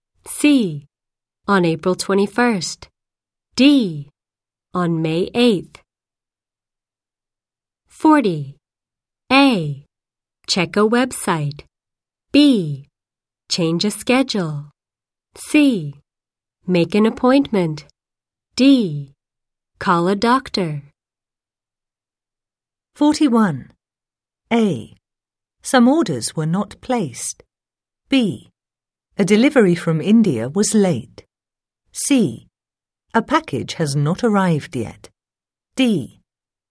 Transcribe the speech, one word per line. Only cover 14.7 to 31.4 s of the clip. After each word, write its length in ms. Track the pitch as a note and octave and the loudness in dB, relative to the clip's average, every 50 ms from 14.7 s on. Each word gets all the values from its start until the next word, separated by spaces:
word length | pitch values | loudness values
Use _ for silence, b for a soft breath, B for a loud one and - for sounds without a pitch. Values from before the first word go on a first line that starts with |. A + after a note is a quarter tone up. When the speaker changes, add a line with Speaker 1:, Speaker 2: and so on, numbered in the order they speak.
| _ _ _ _ _ _ _ _ _ _ _ _ - - | _ _ _ _ _ _ _ _ _ _ _ _ -20 -16
Speaker 1:
C. 560 | - - - D4+ D4 C#4 A#3+ F#3 D3+ C#3+ C#3 - _ _ _ _ _ _ _ _ _ _ _ _ _ | -6 0 2 4 4 4 2 0 -4 -8 -12 -16 _ _ _ _ _ _ _ _ _ _ _ _ _
Make 300 | F3+ F3 E3+ E3 E3+ - | -2 0 0 0 2 2
an 100 | G#3 G#3+ | 2 2
appointment. 800 | A3 B3+ - - B3 C4 C#4+ C#4 - - G3 F3 D#3+ D3+ D3 - _ _ _ _ _ _ _ _ _ _ _ _ _ _ | 0 0 0 0 2 2 2 2 0 -2 -2 -2 -2 -4 -8 -12 _ _ _ _ _ _ _ _ _ _ _ _ _ _
D. 580 | - B3+ C#4 C#4 B3+ A3 E3+ D3 C#3+ C#3 - _ _ _ _ _ _ _ _ _ _ _ _ _ - | 2 4 4 4 4 2 -2 -4 -8 -10 -12 _ _ _ _ _ _ _ _ _ _ _ _ _ -6
Call 300 | - - F3+ E3+ F3 F#3 | -2 0 0 2 2 0
a 80 | G3+ | 0
doctor. 680 | G3+ G#3 A#3 B3 C4+ C4+ - - G#3+ F#3 D#3+ D3+ D3 - _ _ _ _ _ _ _ _ _ _ _ _ _ _ _ _ _ _ _ _ _ _ _ _ _ _ _ _ _ _ _ _ _ _ _ _ _ _ _ _ _ _ | 0 0 0 0 0 -2 -4 -6 -6 -6 -6 -6 -10 -12 _ _ _ _ _ _ _ _ _ _ _ _ _ _ _ _ _ _ _ _ _ _ _ _ _ _ _ _ _ _ _ _ _ _ _ _ _ _ _ _ _ _
Speaker 2:
Forty-one. 760 | - D4 D4+ D4 - D#4 C#4 A3+ A3+ A3 F#3+ D3 B2+ - - _ _ _ _ _ _ _ _ _ _ _ _ _ _ _ - | 0 0 2 2 2 2 2 2 2 2 0 -2 -4 -10 -14 _ _ _ _ _ _ _ _ _ _ _ _ _ _ _ -2
A. 440 | A#3 A#3 A3 G3+ D#3 A2+ - - _ _ _ _ _ _ _ _ _ _ _ _ _ _ | 0 0 0 0 0 -4 -8 -12 _ _ _ _ _ _ _ _ _ _ _ _ _ _
Some 260 | - - - B3+ A#3 B3 | -4 0 2 4 4 4
orders 480 | C#4 E4 C#4+ - D3 A#2+ G#2+ - - | 4 2 0 -2 -4 -6 -8 -8 -6
were 120 | E3 D#3 D#3+ | -6 -4 -2
not 280 | E3+ G3 G#3 - - - | -2 -4 -4 -6 -10 -12
placed. 640 | - - B3+ A#3 F#3 C3 A#2 - - - - - - _ _ _ _ _ _ _ _ _ _ _ _ _ | -8 -4 -4 -4 -4 -6 -8 -10 -12 -12 -14 -14 -20 _ _ _ _ _ _ _ _ _ _ _ _ _
B. 400 | C4+ C4+ A#3+ F#3 B2+ G#2 - _ _ _ _ _ _ _ _ _ _ _ _ _ _ - | 0 0 2 0 -2 -8 -14 _ _ _ _ _ _ _ _ _ _ _ _ _ _ -2
A 60 | G3+ | 0
delivery 520 | F3 G#3+ G#3 A#3+ D4 D4 C4+ G#3+ F3+ F3 | 2 4 4 4 4 4 4 4 2 2
from 260 | E3+ - E3+ D#3+ D#3 | 0 -2 -2 -4 -2
India 480 | - F#3 A3 A#3 G#3+ F#3+ C3+ A2 A2 B2+ | 0 2 4 4 4 2 0 -2 -4 -4
was 240 | D3+ G3 G#3+ - - | -2 -2 -2 0 2
late. 520 | G#3+ G3 F#3 D#3+ A2+ - - _ - - _ _ _ | 2 2 2 0 -2 -6 -10 _ -20 -20 _ _ _